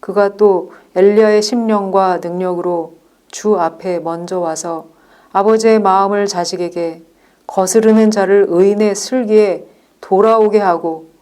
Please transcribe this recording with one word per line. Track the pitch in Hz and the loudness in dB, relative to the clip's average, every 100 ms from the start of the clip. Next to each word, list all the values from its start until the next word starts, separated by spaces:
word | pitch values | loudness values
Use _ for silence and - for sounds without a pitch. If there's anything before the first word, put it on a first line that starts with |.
그가 | - 196 202 196 | -4 0 -2 2
또 | 208 180 - - _ | 2 2 -4 -18 _
엘리야의 | 180 196 208 214 214 | 2 2 4 4 2
심령과 | 208 247 226 208 196 190 190 175 | 0 -4 -2 -2 0 0 0 -2
능력으로 | 175 180 185 175 175 170 165 - _ _ _ | -6 -6 -6 -4 -4 -4 -6 -16 _ _ _
주 | - 214 202 | -8 -2 0
앞에 | 165 165 185 175 | -2 -4 -6 -6
먼저 | 165 170 175 185 | -6 -8 -6 -6
와서 | 170 160 175 165 - _ _ _ _ | -4 -6 -8 -10 -12 _ _ _ _
아버지의 | 185 202 220 220 220 | 0 2 2 4 2
마음을 | 202 190 196 202 202 | 2 2 0 -2 -2
자식에게, | 185 170 180 175 175 170 165 _ _ _ _ - | -4 -6 -6 -6 -6 -8 -8 _ _ _ _ -8
거스르는 | - 185 226 220 220 220 | -4 0 2 4 4 4
자를 | 208 190 202 196 | 2 2 2 2
의인의 | 170 196 208 208 | 2 2 2 -2
슬기에 | 196 - 254 220 214 208 165 - _ _ _ | -2 -4 -4 2 2 2 -2 -10 _ _ _
돌아오게 | - 190 220 226 214 208 | -4 2 2 2 2 2
하고 | 196 170 170 160 160 _ | 0 -2 -4 -8 -14 _